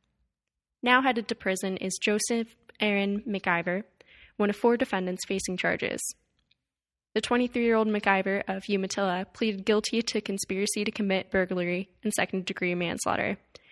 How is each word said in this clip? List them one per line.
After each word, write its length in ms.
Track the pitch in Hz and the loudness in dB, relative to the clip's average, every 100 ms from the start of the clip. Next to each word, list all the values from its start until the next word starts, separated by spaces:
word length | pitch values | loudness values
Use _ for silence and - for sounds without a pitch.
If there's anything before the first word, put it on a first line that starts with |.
| _ _ _ _ _ _ _ _ | _ _ _ _ _ _ _ _
Now 180 | 240 247 | 4 4
headed 260 | 262 240 214 | 4 0 -2
to 60 | - | -4
prison 420 | - 190 196 190 | -2 -2 -2 -4
is 200 | 190 - | -4 -2
Joseph 480 | - 208 - 233 226 _ - - | 0 0 0 -2 -4 _ -20 -4
Aaron 440 | 214 202 202 202 214 | 0 2 0 -2 -4
McIver, 580 | 202 190 170 175 180 220 _ _ - - - | -4 0 0 0 -4 -6 _ _ -20 -12 0
one 140 | 208 | 0
of 40 | 202 | 4
four 220 | 233 233 | 4 4
defendants 480 | 262 190 185 185 - | 2 0 -2 -4 -4
facing 320 | 196 - 180 | -2 -2 -2
charges. 420 | 170 175 - - - - _ _ _ _ _ _ _ _ _ - | 0 0 -2 -4 -6 -10 _ _ _ _ _ _ _ _ _ -4
The 60 | |
twenty-three-year-old 640 | - 247 247 247 233 226 220 | 0 2 2 2 4 4 4
McIver 560 | 208 208 196 190 196 - | 2 2 2 2 -2 -2
of 220 | 190 196 | -6 -2
Umatilla 560 | 196 190 - 196 180 185 | -2 0 0 0 0 -4
pleaded 320 | - 226 196 190 | -2 -2 0 2
guilty 380 | 185 214 226 | 2 2 -2
to 180 | 233 220 | -2 -4
conspiracy 600 | 208 196 - 190 202 - | -4 -4 -4 -2 -2 -2
to 80 | 208 | -4
commit 400 | - 202 190 - | -2 0 0 0
burglary 580 | 190 180 180 175 180 190 _ | 0 0 0 -2 -2 -4 _
and 100 | 208 | -4
second-degree 640 | - 175 190 180 - 180 175 | 0 0 -2 -4 -4 -2 0
manslaughter. 600 | 175 - - 87 - 196 _ - _ | -2 -2 -2 0 -2 -4 _ -20 _